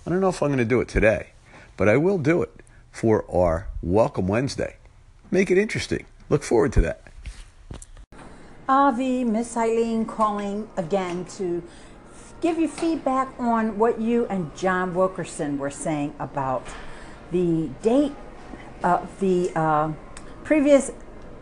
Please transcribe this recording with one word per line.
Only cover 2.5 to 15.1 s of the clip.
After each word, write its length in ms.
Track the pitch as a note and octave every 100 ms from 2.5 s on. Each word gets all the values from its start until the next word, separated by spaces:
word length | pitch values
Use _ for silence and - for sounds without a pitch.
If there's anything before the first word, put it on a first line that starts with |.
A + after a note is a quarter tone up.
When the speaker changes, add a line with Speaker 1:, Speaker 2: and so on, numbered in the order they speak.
| - - - -
Speaker 1:
for 340 | - A2 G#2+ -
our 360 | F2+ F2 E2 - -
Welcome 460 | E2 G2+ C3+ - F#2
Wednesday. 500 | A2 C3+ - - - - - - - -
Make 200 | F3+ G3
it 60 | F#3
interesting. 480 | G#3+ - - - - - -
Look 140 | D3
forward 300 | - - C#3+
to 80 | -
that. 200 | E2 - - - - - - - - - - - - - - - - - -
Speaker 2:
Avi, 560 | C4+ C#4 A#3+ C4 B3+
Miss 320 | A#3+ A3 A#3
Eileen 500 | A#3+ A3+ A3+ A3+ A3+
calling 640 | A3 - G#3+ G#3 G3+ G#3 G#3+ -
again 480 | D#3+ G3 F3+ F3 E3+ -
to 260 | F3+ E3+ - - - - - - - -
give 160 | E4 E4
you 100 | D#4
feedback 600 | - E4 D#4+ C4 C4 C4 -
on 380 | A#3+ A3+ A3 G3+
what 220 | A#3 A3+
you 260 | A3+ A#3 A#3+
and 280 | F#3+ D3+
John 380 | - F#3 F#3 F#3
Wilkerson 640 | F3 F#3